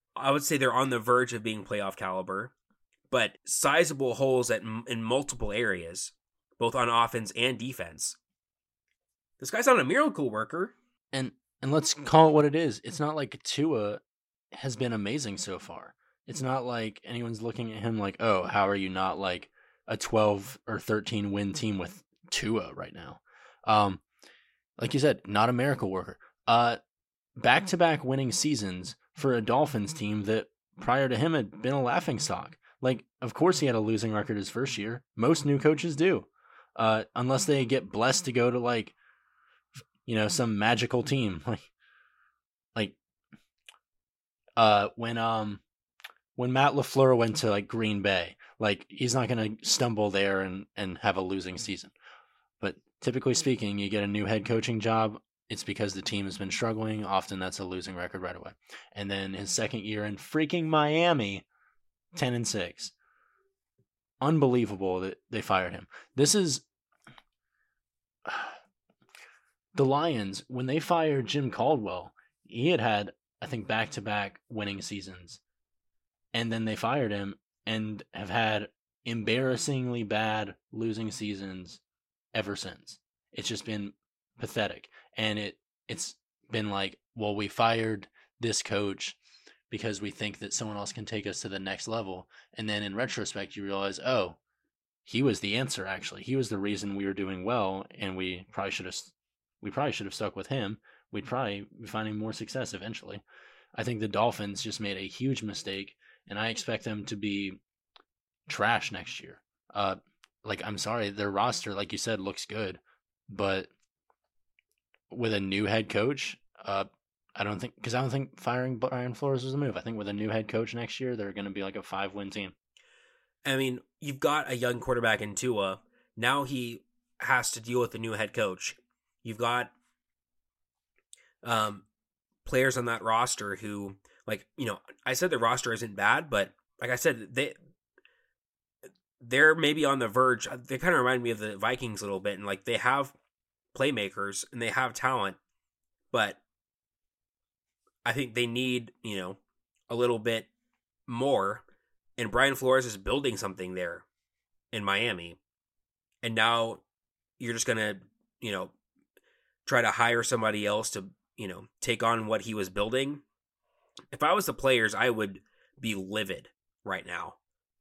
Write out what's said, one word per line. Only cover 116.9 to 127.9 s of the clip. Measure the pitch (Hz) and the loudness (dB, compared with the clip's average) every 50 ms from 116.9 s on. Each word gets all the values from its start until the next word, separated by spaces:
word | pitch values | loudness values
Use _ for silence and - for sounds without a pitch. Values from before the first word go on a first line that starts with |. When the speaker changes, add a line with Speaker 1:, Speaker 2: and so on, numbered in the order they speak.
| _ _ _ _ _ _ _ _ _ | _ _ _ _ _ _ _ _ _
Speaker 2:
I | - 101 | -4 -2
don't | 104 104 87 | -2 -2 -4
think, | 123 - _ - | -8 -10 _ -10
'cause | - 120 117 | -8 -4 -2
I | 127 | -2
don't | 135 123 | 0 0
think | 135 139 135 - - - | -2 -4 -4 -6 -12 -6
firing | - 120 123 127 127 131 127 | -4 -2 -2 0 -2 -2 -2
Brian | 107 127 - 131 123 123 123 117 | -2 -2 -2 -2 -4 -4 -6 -6
Flores | - 143 139 135 123 127 | -2 -2 0 0 0 -2
was | 135 135 | -4 -2
a | |
move. | 147 143 123 101 | -2 -2 -2 -2
I | 123 | -4
think | - 117 113 | -6 -6 -6
with | 107 101 104 | -6 -6 -6
a | 104 | -4
new | 104 110 104 | -2 -2 0
head | 110 110 104 - | 0 -2 -2 -2
coach | 110 110 113 110 117 | -2 -2 -2 -2 -4
next | 117 117 - - - | -8 -8 -8 -6 -6
year, | 131 123 123 | -4 -4 -4
they're | 107 101 98 | -4 -6 -6
gonna | 95 104 101 101 | -6 -8 -8 -6
be, | 95 101 95 | -6 -6 -6
like, | 98 98 | -6 -6
a | 101 - | -10 -10
five-win | - 95 95 101 95 98 101 101 95 | -6 -4 -4 -4 -4 -6 -8 -10 -8
team. | - 104 98 95 - _ _ _ _ _ _ _ _ _ _ _ _ _ _ _ _ _ - | -8 -8 -8 -8 -12 _ _ _ _ _ _ _ _ _ _ _ _ _ _ _ _ _ -4
Speaker 1:
I | 143 135 | -2 0
mean, | 135 135 127 123 127 - _ _ _ | 2 0 0 -2 -6 -12 _ _ _
you've | 147 143 135 139 | -10 -8 -6 0
got | 156 143 147 151 - - | 2 2 2 2 0 -2
a | 127 | -2
young | 117 123 123 120 117 | 0 0 0 0 -2
quarterback | - 131 120 120 117 110 107 101 | -2 -2 0 2 4 2 2 2
in | 107 104 98 | 0 -6 -6
Tua. | - 127 127 113 101 98 95 95 - _ _ _ _ _ _ _ | -2 -2 0 0 2 0 0 -2 -6 _ _ _ _ _ _ _
Now | 113 117 123 139 143 135 | 0 0 2 2 2 0
he | 123 139 127 120 117 117 - _ _ _ _ _ _ _ - | -2 -4 -6 -6 -6 -10 -14 _ _ _ _ _ _ _ -8
has | - - 131 123 120 - | 2 4 4 4 4 0
to | - 117 | -4 -6
deal | 110 117 123 123 | -4 0 2 2
with | 117 - | 2 2